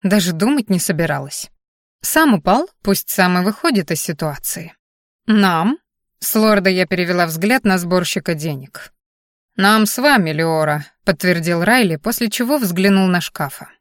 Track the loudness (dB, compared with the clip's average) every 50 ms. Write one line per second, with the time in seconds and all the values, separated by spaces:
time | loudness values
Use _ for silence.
0 | 0 2 2 2 2 0 -2 0 0 0 2 0 0 0 -2 -2 0 -2 -2 -2
1 | 0 -2 -2 -4 -6 -8 -12 -12 -14 -14 _ _ _ _ _ _ _ _ _ _
2 | -8 -2 2 2 4 4 2 2 _ 2 2 2 0 -4 _ _ _ -2 -2 -2
3 | -2 -6 -2 0 2 2 2 2 0 -2 -2 0 0 0 0 0 0 -2 -4 -6
4 | -4 -8 -6 -6 -6 -6 -6 -8 -10 -10 -10 -10 -12 -16 -20 _ _ _ _ _
5 | _ _ _ _ _ 0 2 2 2 2 2 2 0 0 -2 -4 _ _ _ _
6 | _ _ _ _ -8 -2 0 2 4 4 4 4 2 0 0 0 0 -2 0 -2
7 | -2 -2 0 0 0 -2 -2 -2 0 0 0 2 2 0 0 0 0 0 0 0
8 | 0 -2 -4 -4 -4 -4 -4 -4 -4 -6 -8 -8 -12 -18 _ -20 -20 -20 _ _
9 | _ _ _ _ _ _ _ _ _ _ _ 0 2 4 4 4 2 0 -2 0
10 | 2 2 2 2 2 0 -2 -2 0 0 2 0 0 0 0 -2 -4 -10 _ _
11 | _ -4 -2 0 0 0 0 0 0 -2 0 0 2 2 4 4 4 2 0 -4
12 | -4 -6 -4 -2 -4 -4 -2 -4 -2 0 0 0 0 -2 -2 0 2 4 4 4
13 | 4 2 2 0 -2 -6 _ -8 -8 -8 -8 -14 -20 -20 _ _